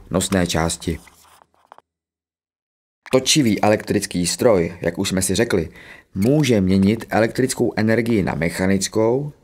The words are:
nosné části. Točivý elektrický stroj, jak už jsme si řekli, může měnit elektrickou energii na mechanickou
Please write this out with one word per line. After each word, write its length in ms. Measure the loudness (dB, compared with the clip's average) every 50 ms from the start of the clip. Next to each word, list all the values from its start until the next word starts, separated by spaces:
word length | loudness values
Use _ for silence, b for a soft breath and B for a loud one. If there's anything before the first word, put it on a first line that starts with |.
| -8 -4
nosné 360 | -2 -2 0 0 0 0 0
části. 520 | 0 0 0 -2 -2 -2 -4 -6 -6 -6 -8 -10 -20 _ _ -20 _ _ -20 _ _ _ _ _ -20 -20 _ _ _ _ _ _ _ _ _ _ _ _ _ _ _ _ _ _ _ _ _ _ _ _ _ -8 -2 -2
Točivý 480 | 0 0 2 0 2 2 2 2 2
elektrický 680 | 2 2 2 2 0 -2 -2 -2 -2 -4 -4 -4 -2
stroj, 480 | -2 -2 0 2 4 4 4 2 -2 -4 -6
jak 180 | -6 -6 -4 -4
už 100 | -4 -4
jsme 140 | -2 -2 -2
si 120 | -2 0
řekli, 340 | 0 0 0 0 -2 -2 -4 B B B B B B B B -4
může 460 | -2 0 2 2 2 2 2 2 2
měnit 460 | 2 2 4 4 4 4 2 0 -2 -4
elektrickou 600 | -2 0 0 0 0 -2 -2 -2 0 -2 -2 -2 -2
energii 460 | -2 0 0 0 0 0 0 0 0 0
na 120 | 0 -2
mechanickou 1000 | -2 -4 -4 -2 -2 0 0 0 0 -2 -2 -2 0 0 2 0 -2 -4 -6 -12 _